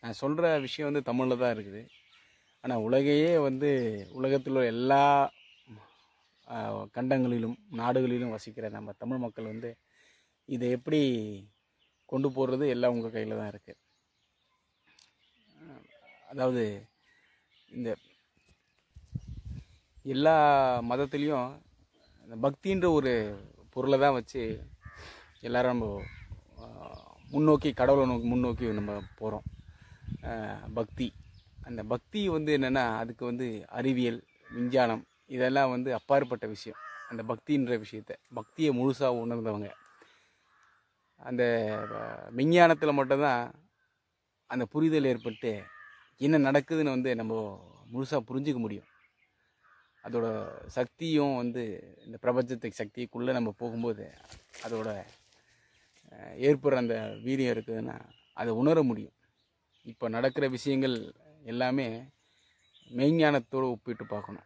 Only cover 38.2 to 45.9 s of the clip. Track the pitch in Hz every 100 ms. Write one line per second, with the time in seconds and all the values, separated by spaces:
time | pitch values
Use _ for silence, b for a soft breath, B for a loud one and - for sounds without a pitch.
38.2 | _ 123 110 - 156 123 131 131 135 123
39.2 | 117 117 110 104 101 - - b b b
40.2 | b b b b b b b _ _ _
41.2 | - 123 120 117 107 107 107 110 110 110
42.2 | - 117 143 175 170 156 151 143 135 139
43.2 | 147 120 120 143 _ _ _ _ _ _
44.2 | _ _ _ 127 117 151 160 156 135 117
45.2 | 113 107 120 104 95 - -